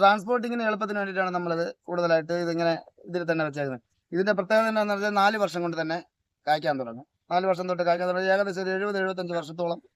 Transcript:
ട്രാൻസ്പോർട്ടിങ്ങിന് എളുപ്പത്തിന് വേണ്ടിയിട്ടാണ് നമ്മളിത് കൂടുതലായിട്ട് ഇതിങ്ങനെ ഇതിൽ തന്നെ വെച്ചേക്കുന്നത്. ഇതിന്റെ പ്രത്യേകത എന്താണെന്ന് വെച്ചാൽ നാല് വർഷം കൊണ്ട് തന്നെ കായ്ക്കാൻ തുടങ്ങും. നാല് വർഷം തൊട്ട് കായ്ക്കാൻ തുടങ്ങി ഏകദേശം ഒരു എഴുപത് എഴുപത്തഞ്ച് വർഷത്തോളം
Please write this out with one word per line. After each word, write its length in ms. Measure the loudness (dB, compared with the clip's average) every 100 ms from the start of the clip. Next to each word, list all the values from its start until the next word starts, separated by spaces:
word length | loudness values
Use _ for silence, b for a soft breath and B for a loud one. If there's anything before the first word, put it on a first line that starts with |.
ട്രാൻസ്പോർട്ടിങ്ങിന് 640 | 6 4 2 -2 -2 -2 -2
എളുപ്പത്തിന് 300 | -2 -2 -4
വേണ്ടിയിട്ടാണ് 320 | -2 -2 -2 -2
നമ്മളിത് 280 | -2 -2 -4 -8 -6
കൂടുതലായിട്ട് 480 | -2 2 2 2 -2 0
ഇതിങ്ങനെ 280 | 0 0 0 -6 _ -8
ഇതിൽ 140 | -4 0
തന്നെ 140 | 0 0
വെച്ചേക്കുന്നത്. 380 | -2 -4 -6 -12 _ _
ഇതിന്റെ 240 | 0 2 0
പ്രത്യേകത 280 | 2 2 4
എന്താണെന്ന് 240 | 0 0 0
വെച്ചാൽ 180 | 0 4
നാല് 180 | 4 4 0
വർഷം 180 | -2 -4
കൊണ്ട് 120 | -2
തന്നെ 180 | -4 -4 -8 _ _ _ -2
കായ്ക്കാൻ 280 | 0 0 -2
തുടങ്ങും. 240 | -4 -10 -16 _ _
നാല് 160 | 0 0
വർഷം 140 | 0 -2
തൊട്ട് 120 | 0 0
കായ്ക്കാൻ 160 | 2 0
തുടങ്ങി 220 | 0 2 2
ഏകദേശം 280 | 2 -2 -2
ഒരു 80 | -2
എഴുപത് 240 | -2 -2
എഴുപത്തഞ്ച് 320 | -2 -4 -4 -6
വർഷത്തോളം 420 | -6 -4 -4 -4 -10